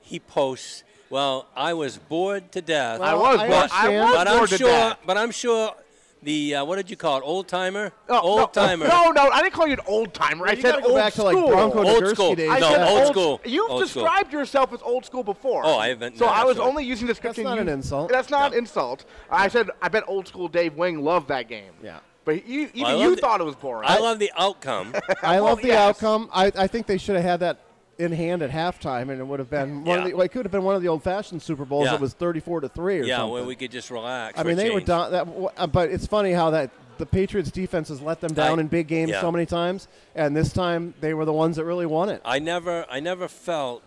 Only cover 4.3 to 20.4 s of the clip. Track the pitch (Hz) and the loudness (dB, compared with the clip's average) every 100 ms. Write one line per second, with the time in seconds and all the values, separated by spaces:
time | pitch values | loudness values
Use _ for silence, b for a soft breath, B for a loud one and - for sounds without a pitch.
4.3 | 226 214 185 170 160 226 214 - 196 233 | 4 4 4 4 4 2 -2 -4 -2 -2
5.3 | 208 240 226 220 - _ b b _ 147 | -4 0 0 0 -6 _ b b _ -4
6.3 | 151 147 143 143 190 185 - 165 135 135 | -2 -2 -2 -2 -4 -6 -4 -2 -2 -2
7.3 | 185 185 180 185 202 208 _ - 247 175 | -6 -4 -4 -2 -4 -8 _ 0 2 4
8.3 | 214 226 214 202 175 208 349 339 294 277 | 2 2 2 2 2 4 6 6 8 6
9.3 | 247 370 - 320 262 - 214 226 - 147 | 6 2 2 0 0 0 -2 -2 -2 -2
10.3 | 156 185 214 247 277 240 262 214 208 202 | 0 0 2 2 4 4 4 4 2 4
11.3 | 262 320 196 214 214 196 226 196 214 185 | 4 6 6 4 4 6 6 4 2 2
12.3 | 165 156 170 165 147 175 208 285 208 170 | 2 2 4 4 6 6 6 6 4 2
13.3 | 135 - 277 440 254 339 131 220 381 403 | 0 -2 -2 0 0 -2 0 2 2 0
14.3 | 294 269 277 262 240 - 247 - 254 208 | -4 -2 0 0 -2 -4 -4 -4 -8 -6
15.3 | 196 269 180 151 135 113 120 120 113 120 | -6 -2 0 2 2 2 -2 -8 0 2
16.3 | 202 254 240 240 285 254 240 240 226 233 | 4 2 2 0 -2 -4 -6 -4 -4 -6
17.3 | 233 220 233 180 139 131 143 165 254 254 | -6 -4 -2 -2 -4 -4 -6 0 -2 0
18.3 | 285 277 226 233 196 131 131 - B B | 0 0 0 -4 -4 -4 -8 -14 B B
19.3 | 175 196 233 196 - 180 208 - 196 185 | 2 2 2 -2 -4 -2 -2 -2 -6 -8
20.3 | 185 | -10